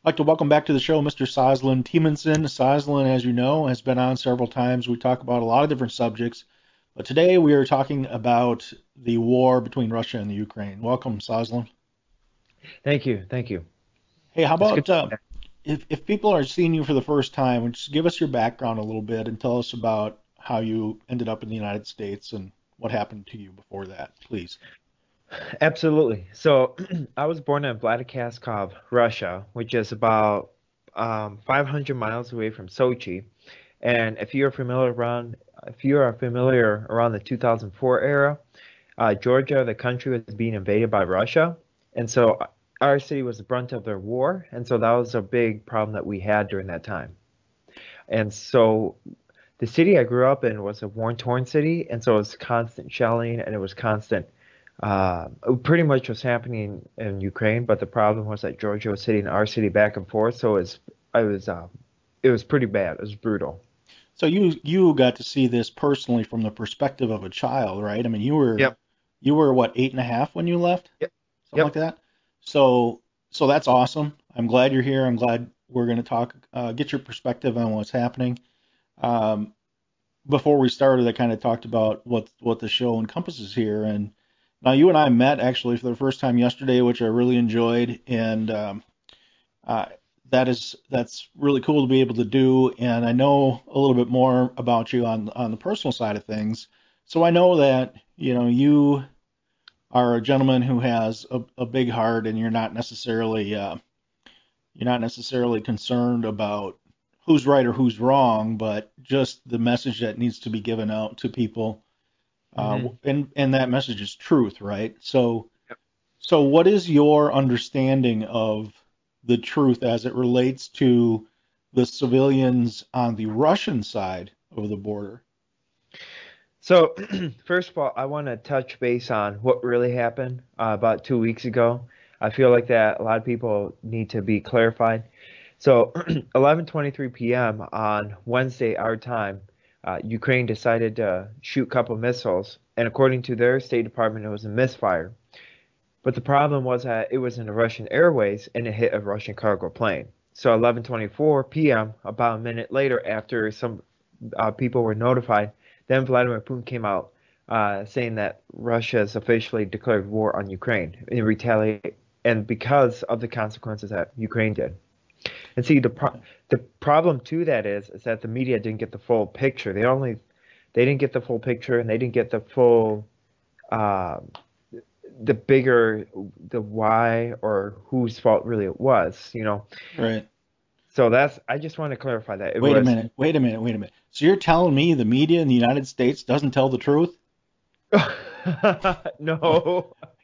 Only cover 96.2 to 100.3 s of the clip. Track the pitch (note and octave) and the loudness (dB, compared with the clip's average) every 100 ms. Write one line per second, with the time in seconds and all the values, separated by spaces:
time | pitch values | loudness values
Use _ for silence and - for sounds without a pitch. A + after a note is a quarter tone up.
96.2 | - G#2+ G#2+ A2+ - _ _ _ _ E3 | -6 -6 -4 -6 -10 _ _ _ _ 2
97.2 | E3+ E3+ F3+ E3+ C#3 C3 B2+ - _ _ | 4 6 6 6 4 4 0 -10 _ _
98.2 | C#3 B2 A#2+ A#2+ C#3+ D3 C#3+ C#3 C3+ _ | -2 0 2 4 6 6 6 2 -4 _
99.2 | _ _ _ _ _ _ _ B2 B2 A#2 | _ _ _ _ _ _ _ 0 2 2
100.2 | A2+ | 2